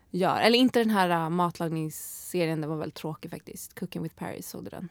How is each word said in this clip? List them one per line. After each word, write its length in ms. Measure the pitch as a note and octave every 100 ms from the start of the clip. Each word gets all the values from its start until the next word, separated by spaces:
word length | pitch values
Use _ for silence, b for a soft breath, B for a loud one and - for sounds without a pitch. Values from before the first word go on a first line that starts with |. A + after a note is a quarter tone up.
| b
gör. 280 | F3 F3 G#2
Eller 180 | G3+ A#3+
inte 200 | B3+ A#3+
den 100 | A3+
här, 200 | G#3 F3+
eh, 200 | E3+ D#3+
matlagningsserien, 1300 | F3 F3 - E3+ D#3+ D#3 - - - - F3+ D#3+ D#3+
den 80 | D3+
var 80 | D#3
väldigt 180 | D#3 -
tråkig 360 | D#3+ D#3 F3
faktiskt. 480 | - - - - -
Cooking 240 | F3+ F3
with 120 | E3 -
Paris, 340 | - - -
såg 140 | -
du 60 | F3+
den? 200 | - F3+